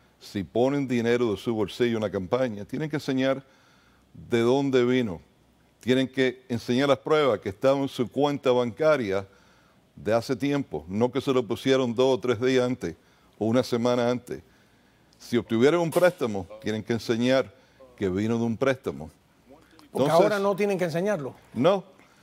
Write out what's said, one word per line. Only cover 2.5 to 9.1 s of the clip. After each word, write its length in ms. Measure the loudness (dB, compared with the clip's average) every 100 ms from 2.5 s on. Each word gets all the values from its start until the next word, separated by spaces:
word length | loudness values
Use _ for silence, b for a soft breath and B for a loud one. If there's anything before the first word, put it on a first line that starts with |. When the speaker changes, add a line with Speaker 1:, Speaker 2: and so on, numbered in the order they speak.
| -6
Speaker 1:
tienen 260 | -10 -8 -6
que 60 | -6
enseñar 480 | -4 0 0 -2 b b b b b b _
de 260 | -20 -2 0
dónde 460 | 2 2 2 2 4
vino. 340 | 2 0 -6 -16 _ _ _ _ _
Tienen 260 | 0 0 0
que 380 | 0 0 -2 -6
enseñar 400 | -6 -2 0 2
las 120 | 2
pruebas 420 | 2 2 2 0
que 80 | -4
estaban 320 | 0 2 2
en 80 | -2
su 200 | -4 -4
cuenta 420 | 0 0 0 2
bancaria 760 | 2 0 0 2 2 0